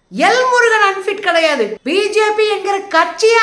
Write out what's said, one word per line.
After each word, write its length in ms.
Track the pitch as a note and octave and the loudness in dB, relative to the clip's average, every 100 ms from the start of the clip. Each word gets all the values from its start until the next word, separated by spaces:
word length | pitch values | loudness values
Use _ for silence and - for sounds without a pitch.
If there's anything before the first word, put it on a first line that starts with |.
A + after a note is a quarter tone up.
| _ F#3 | _ -2
எல் 300 | F4+ B4 B4+ | 0 2 2
முருகன் 340 | B4 A#4 A4 | 2 2 2
அன்ஃபிட் 360 | G4+ F#4+ G4+ G4+ | 0 -2 -6 -4
கிடையாது, 580 | F4+ E4+ D#4+ C#4 G#3+ - | -2 0 0 0 -4 -6
பி 280 | B3+ F#4 G#4 | -4 -2 0
ஜே 200 | G#4 G#4+ | 0 0
பி 180 | G#4+ G#4+ | 0 -2
என்கிற 300 | G4+ F#4+ G4 | -2 -2 -4
கட்சியே 600 | G4 D#4+ E4+ - A4 A#4 | -2 0 0 0 2 4